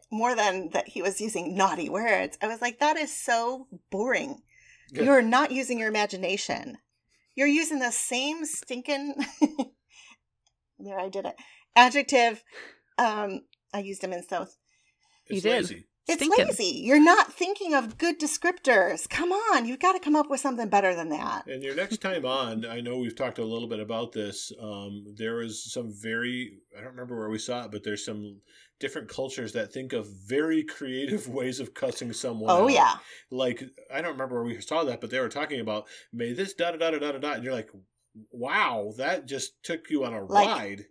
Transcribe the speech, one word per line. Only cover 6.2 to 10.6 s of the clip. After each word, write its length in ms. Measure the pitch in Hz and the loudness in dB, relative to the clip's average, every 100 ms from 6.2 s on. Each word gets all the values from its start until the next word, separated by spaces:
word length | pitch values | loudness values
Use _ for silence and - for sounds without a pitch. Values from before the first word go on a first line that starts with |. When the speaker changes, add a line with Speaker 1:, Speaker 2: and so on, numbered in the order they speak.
| 180 196 - - - - _ _ _ _ _ - | -4 -2 -4 -6 -6 -16 _ _ _ _ _ 0
Speaker 1:
You're 120 | 285 | 4
using 300 | 294 320 294 | 4 2 0
the 120 | 247 | -2
same 540 | 226 - 247 277 320 302 | -2 -2 -2 -2 -4 -6
stinking," 680 | - - 247 254 277 285 277 269 - | -8 -8 -10 -4 -4 -4 -6 -6 2
<laughs> 1400 | 294 - - _ _ _ - _ _ _ _ _ | 0 0 -8 _ _ _ -20 _ _ _ _ _